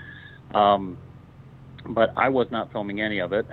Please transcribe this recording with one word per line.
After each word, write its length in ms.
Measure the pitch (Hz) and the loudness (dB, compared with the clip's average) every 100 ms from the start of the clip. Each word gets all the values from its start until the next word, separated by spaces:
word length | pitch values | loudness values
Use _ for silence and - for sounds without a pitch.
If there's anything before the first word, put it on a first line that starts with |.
| - - - - - | -18 -20 -20 -20 -4
Um, 440 | 104 101 101 95 87 - - - - - - - - - | 4 4 4 0 -12 -18 -20 -20 -20 -20 -20 -20 -16 -6
but 260 | 113 113 - | 2 2 2
I 120 | 127 | 2
was 220 | 131 117 | 2 0
not 220 | 113 101 | -4 -6
filming 280 | 113 101 101 | -6 -6 -4
any 180 | 107 104 | -4 -4
of 120 | 90 | -2
it, 140 | 101 113 | -2 -4